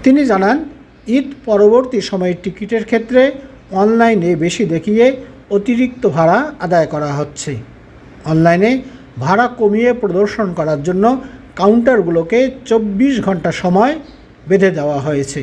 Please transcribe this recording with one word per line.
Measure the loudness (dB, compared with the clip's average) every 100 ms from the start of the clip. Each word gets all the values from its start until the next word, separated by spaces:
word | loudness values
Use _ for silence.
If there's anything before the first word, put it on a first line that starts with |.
তিনি | 4 4 4
জানান, | 2 2 0 -4 -16 -20 -18 -2 -2
ঈদ | -2 -10
পরবর্তী | -2 4 6 4 2 -6
সময়ের | -4 -4 -4 -4
টিকিটের | -8 -10 -6 -4
ক্ষেত্রে | -2 -4 2 2 2 0 -16 -20 -8
অনলাইনে | 0 2 4 4 2 0 0
বেশি | -2 -2
দেখিয়ে | -2 -2 0 2 2 2 -14 -20 -4
অতিরিক্ত | -2 0 -2 -2 0 -2
ভাড়া | 2 2 2 -2 -6
আদায় | -2 0 0
করা | -4 -6 -6
হচ্ছে। | -6 -8 -10 -10 -12 -20 -20 -20 -20 -14
অনলাইনে | -2 2 4 4 2 0 -6 -20 -18 -8
ভাড়া | -2 0 0 0
কমিয়ে | 0 2 0 0
প্রদর্শন | -2 0 -2 -2 -4 -4
করার | -4 -2
জন্য | -2 0 0 0 -8 -20 -18 0
কাউন্টারগুলোকে | 2 4 2 2 2 -2 0 0 0 -4 -2
চব্বিশ | 0 0 0 0 0 -2
ঘন্টা | -2 -4
সময় | -2 0 2 2 0 -10 -20 -20 -20 -2
বেঁধে | 2 2
দেওয়া | 0 -4 -4 -2
হয়েছে। | -4 -4 -8